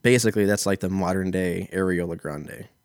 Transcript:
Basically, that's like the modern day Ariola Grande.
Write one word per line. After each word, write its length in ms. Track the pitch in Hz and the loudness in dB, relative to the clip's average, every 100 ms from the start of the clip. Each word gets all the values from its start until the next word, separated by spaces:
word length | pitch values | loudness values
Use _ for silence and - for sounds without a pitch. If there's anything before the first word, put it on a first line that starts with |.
Basically, 420 | 120 123 117 104 | 4 4 4 2
that's 220 | 101 101 98 | 2 2 0
like 140 | 98 | -2
the 80 | 92 | -2
modern 440 | 95 90 95 92 | 0 0 0 -2
day 360 | 92 90 87 95 | -2 -2 -4 -4
Ariola 440 | 92 92 87 85 85 | -2 0 0 -2 -6
Grande. 520 | - 73 76 - 90 _ | -8 -10 -12 -16 -18 _